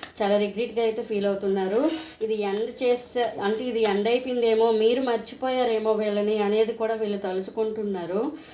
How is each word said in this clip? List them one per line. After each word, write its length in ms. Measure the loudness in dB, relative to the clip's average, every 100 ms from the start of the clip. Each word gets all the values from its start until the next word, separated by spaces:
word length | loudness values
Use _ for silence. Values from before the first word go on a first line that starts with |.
| -14 -4
చాలా 160 | 2 2
రిగ్రెట్గా 440 | 2 -2 -4 0
అయితే 200 | 0 -2
ఫీల్ 240 | -2 0 0
అవుతున్నారు. 640 | 0 0 0 2 2 2 0 -10 -6
ఇది 200 | -4 -2
ఎండ్ 400 | -2 -2 -4 -2
చేస్తే, 400 | 0 0 0 -2
అంటే 420 | -2 -2 -2 0
ఇది 180 | -2 0
ఎండ్ 260 | 2 2 2
అయిపోయిందేమో, 640 | 0 0 0 2 4 4
మీరు 300 | 4 4 2
మర్చిపోయారేమో 920 | 0 -2 -4 -6 -2 0 2 2 2
వీళ్ళని 460 | 2 2 0 0 2
అనేది 340 | 2 2 2
కూడా 220 | 0 -2
వీళ్ళు 240 | 0 -2 -2
తలుచుకుంటున్నారు. 1120 | -2 -4 -4 -2 -2 -2 -4 -4 -2 -2 -2 -6 -16